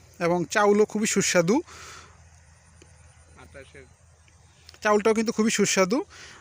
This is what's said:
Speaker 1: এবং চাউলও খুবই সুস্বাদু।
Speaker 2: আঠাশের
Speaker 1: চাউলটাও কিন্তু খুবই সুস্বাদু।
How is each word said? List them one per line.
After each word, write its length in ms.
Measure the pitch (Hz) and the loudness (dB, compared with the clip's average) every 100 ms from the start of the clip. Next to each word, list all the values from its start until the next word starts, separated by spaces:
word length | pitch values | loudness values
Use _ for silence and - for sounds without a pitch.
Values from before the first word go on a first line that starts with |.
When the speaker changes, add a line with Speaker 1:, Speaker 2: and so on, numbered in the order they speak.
| - - | -20 -6
Speaker 1:
এবং 240 | 170 175 | -2 -2
চাউলও 400 | 170 220 208 208 | -2 0 2 2
খুবই 220 | 214 214 214 | 0 -2 -4
সুস্বাদু। 560 | 196 - 180 170 262 - - - - - - - - _ - _ - - - - - - - | -2 0 0 2 0 -2 -14 -20 -20 -20 -20 -20 -20 _ -20 _ -20 -20 -20 -20 -20 -20 -20
Speaker 2:
আঠাশের 420 | 131 139 131 143 127 _ _ _ _ _ _ _ - - | -20 -20 -20 -20 -20 _ _ _ _ _ _ _ -20 -6
Speaker 1:
চাউলটাও 320 | 214 214 226 | 0 2 2
কিন্তু 180 | 220 226 | 2 0
খুবই 180 | - 220 | 0 0
সুস্বাদু। 540 | - 196 202 185 254 403 - - - | 2 0 2 2 0 -4 -14 -20 -14